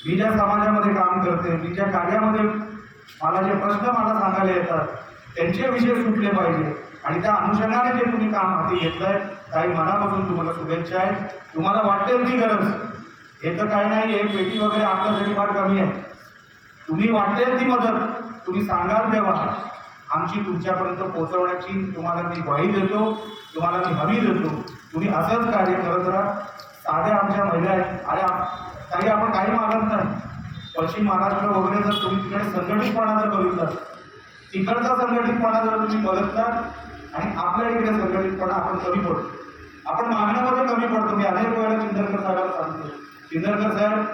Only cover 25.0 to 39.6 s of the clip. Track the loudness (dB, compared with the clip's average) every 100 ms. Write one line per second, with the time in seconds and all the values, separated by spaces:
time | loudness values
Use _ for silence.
25 | 0 2 2 2 2 2 2 0 0 0
26 | 0 0 0 -4 -8 -16 -20 -10 -4 0
27 | 2 2 2 2 2 2 2 2 0 -4
28 | -4 0 0 0 -4 -6 -12 -14 -6 -2
29 | 2 2 2 0 2 2 2 0 0 0
30 | -2 -4 -8 -12 -12 -12 -8 -4 -4 0
31 | 2 2 2 2 2 2 2 2 0 0
32 | 0 -2 -2 -4 -2 -2 0 0 0 0
33 | 2 2 0 2 2 0 -2 -4 -10 -16
34 | -20 -20 -20 -20 -8 -2 0 2 2 2
35 | 2 2 2 2 2 2 2 0 0 0
36 | 0 0 0 0 0 -2 -6 -10 -16 -16
37 | -10 -6 -4 -2 -2 0 0 2 2 2
38 | 0 0 0 -2 -2 -2 -2 -2 0 0
39 | 0 -2 -4 -12 -16 -18